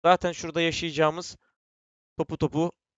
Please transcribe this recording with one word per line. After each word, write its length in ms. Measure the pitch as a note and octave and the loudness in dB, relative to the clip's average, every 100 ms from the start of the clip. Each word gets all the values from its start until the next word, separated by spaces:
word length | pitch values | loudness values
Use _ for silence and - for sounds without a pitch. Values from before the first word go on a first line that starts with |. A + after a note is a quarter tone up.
Zaten 280 | E3+ F3+ F3+ | 4 4 2
şurada 280 | E3 E3+ D#3+ | -4 -4 0
yaşayacağımız 760 | E3 - E3 D3 D#3 E3 F3 - _ _ _ _ _ _ _ - | 0 0 -4 2 2 0 -12 -18 _ _ _ _ _ _ _ -8
topu 200 | D#3+ D#3+ | -6 -2
topu 340 | D3+ D3+ E3+ _ _ | -2 0 -2 _ _